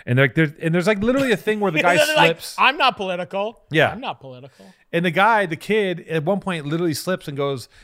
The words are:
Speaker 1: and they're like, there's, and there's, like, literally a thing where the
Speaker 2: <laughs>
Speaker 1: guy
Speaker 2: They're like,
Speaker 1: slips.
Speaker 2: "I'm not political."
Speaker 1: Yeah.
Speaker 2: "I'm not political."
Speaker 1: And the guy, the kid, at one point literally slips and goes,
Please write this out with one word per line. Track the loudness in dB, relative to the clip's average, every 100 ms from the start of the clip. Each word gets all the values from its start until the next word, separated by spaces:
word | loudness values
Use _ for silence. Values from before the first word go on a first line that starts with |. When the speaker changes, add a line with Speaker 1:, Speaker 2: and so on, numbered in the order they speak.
| -2
Speaker 1:
and | 2
they're | 2
like, | 2
there's, | -2 -2
and | -2
there's, | 0 0
like, | 0
literally | 0 0 0
a | 0
thing | 0 0
where | 0
the | 2
Speaker 2:
<laughs> |
Speaker 1:
guy | 2 4
Speaker 2:
They're | 2 4
like, | 2 2
Speaker 1:
slips. | -8 0
Speaker 2:
"I'm | 2 4
not | 0 0
political." | -6 -6 -6 -6 -6 -8 _
Speaker 1:
Yeah. | 2 2
Speaker 2:
"I'm | 2
not | -10 -12
political." | -14 -20 -20 _ -20 _ _
Speaker 1:
And | -2 0
the |
guy, | 2 4 4 0
the | -6
kid, | -2 0 0 -4 -4
at | -4
one | -2 -2
point | -2 -6 -4
literally | -2 -2
slips | -2 -4 -6 -6
and | -4
goes, | -4 -4 -10 _